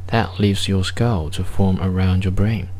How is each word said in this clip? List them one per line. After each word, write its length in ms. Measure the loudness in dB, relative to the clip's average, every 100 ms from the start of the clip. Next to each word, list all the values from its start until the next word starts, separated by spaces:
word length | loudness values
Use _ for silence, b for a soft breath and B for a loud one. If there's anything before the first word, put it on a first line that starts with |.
| -4
That 320 | -2 -2 0
leaves 280 | 0 2 0
your 160 | 0
skull 460 | 0 0 0 0 -2
to 140 | -4
form 360 | -2 2 2 2
around 440 | 0 0 2 2 2
your 60 |
brain. 380 | 2 2 0 -4 -10